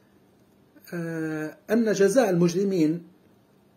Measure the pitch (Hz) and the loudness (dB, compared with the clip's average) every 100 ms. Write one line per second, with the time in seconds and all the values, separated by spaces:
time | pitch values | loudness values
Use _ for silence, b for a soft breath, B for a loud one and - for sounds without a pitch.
0 | b b _ _ _ _ _ 294 - 175 | b b _ _ _ _ _ -20 -14 -10
1 | 165 165 160 156 156 - - 226 220 185 | -8 -6 -6 -6 -10 -10 -2 0 0 2
2 | 196 247 214 170 175 180 202 185 151 170 | 2 2 2 2 2 2 -2 2 0 0
3 | - _ _ _ _ _ _ | -8 _ _ _ _ _ _